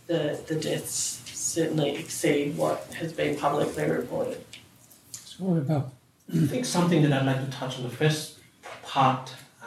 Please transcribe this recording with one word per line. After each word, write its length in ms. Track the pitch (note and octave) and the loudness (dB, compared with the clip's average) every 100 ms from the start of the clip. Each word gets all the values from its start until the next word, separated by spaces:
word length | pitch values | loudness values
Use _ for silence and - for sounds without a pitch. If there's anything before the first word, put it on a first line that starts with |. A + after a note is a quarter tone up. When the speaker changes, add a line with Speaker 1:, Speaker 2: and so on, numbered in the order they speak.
| - | -2
Speaker 1:
the, 340 | E3 D3+ C#3+ - | 0 0 -4 -4
the 80 | D#3 | -4
deaths 680 | - D3+ - - - - - | -2 -4 -4 -4 -4 -6 -10
certainly 600 | - - E3+ E3 D#3 C#3+ - | -6 -4 0 0 2 0 -2
exceed 600 | - - D#3 C#3+ D3 E3 | -8 -2 2 2 2 0
what 380 | - - - | 0 0 -6
has 180 | - D#3+ | -8 -6
been 240 | - D3 D3 | -2 0 2
publicly 520 | C#3+ D3 D3 D#3 D3+ | 0 2 0 0 0
reported. 540 | - - - - - - - - - - - - | 0 -2 -2 -4 -6 -12 -20 -20 -20 -20 -20 -18
Speaker 2:
So 340 | - - - F#3 | -18 -16 -6 0
what 120 | E3 | 2
about 340 | C3+ D3 - - _ _ - | 2 0 0 -8 _ _ -2
Speaker 3:
I 140 | E3 D3 | 2 2
think 200 | B3+ - | 2 0
something 360 | F3 F3 E3 | 2 4 6
that 100 | C#3+ | 6
I'd 140 | C3+ C3 | 4 2
like 180 | B2+ | 0
to 80 | - | -2
touch 260 | - C3 C3 | -6 -6 -6
on 60 | |
the 60 | B2 | -6
first 480 | - D#3 D3+ - - - _ - - | 2 2 2 -4 -14 -20 _ -18 -16
part, 500 | - C#3+ B2+ B2+ - - - - | -4 2 4 2 -6 -16 -20 -20